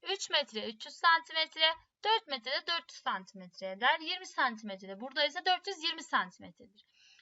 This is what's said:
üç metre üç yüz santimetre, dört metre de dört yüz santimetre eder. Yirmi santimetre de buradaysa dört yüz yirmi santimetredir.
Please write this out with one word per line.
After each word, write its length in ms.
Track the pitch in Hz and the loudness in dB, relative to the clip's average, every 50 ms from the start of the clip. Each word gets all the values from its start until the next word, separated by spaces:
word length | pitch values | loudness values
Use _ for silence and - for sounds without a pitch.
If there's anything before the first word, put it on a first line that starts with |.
| - | -6
üç 280 | 339 381 392 - - | -6 -4 -4 -2 0
metre 380 | 370 311 285 - - 214 208 214 | 0 0 0 0 -4 -6 -6 -6
üç 160 | 233 220 - | -8 -10 -12
yüz 80 | 392 370 | -14 -6
santimetre, 800 | - - 349 330 320 320 - 320 320 320 320 - 320 320 320 320 320 _ _ _ _ - | 2 6 6 6 6 4 0 -2 -2 -2 -2 0 2 2 2 2 0 _ _ _ _ 0
dört 240 | 415 440 453 - - | 2 2 2 2 -2
metre 220 | 285 254 214 254 | -6 -6 -4 -2
de 160 | 277 320 349 | -4 -2 -2
dört 260 | - 339 339 330 - - | -2 -2 -2 -4 -6 -14
yüz 80 | - | -8
santimetre 680 | - 262 226 190 190 - - 190 185 180 - - 190 190 | -4 -4 -4 -4 -6 -10 -16 -18 -18 -18 -14 -10 -8 -8
eder. 300 | 190 196 226 262 311 320 | -4 2 4 4 4 4
Yirmi 260 | 320 320 359 370 370 | 0 -4 -6 -6 -6
santimetre 640 | 359 - - 294 254 226 214 226 208 196 190 202 190 | -6 -2 0 0 0 0 -2 -8 -10 -10 -10 -10 -10
de 120 | 196 190 | -10 -10
buradaysa 440 | 226 269 269 311 294 294 294 349 370 | -10 -6 0 0 0 0 0 0 0
dört 220 | 381 370 349 359 | 2 2 2 0
yüz 180 | 392 392 339 302 | -4 -6 -4 -4
yirmi 180 | 339 330 330 311 | -4 -4 -4 -4
santimetredir. 840 | - - 247 190 180 - - 202 180 180 - - - _ - _ _ _ _ _ _ _ _ | 0 0 0 0 -2 -6 -14 -18 -20 -20 -20 -20 -20 _ -20 _ _ _ _ _ _ _ _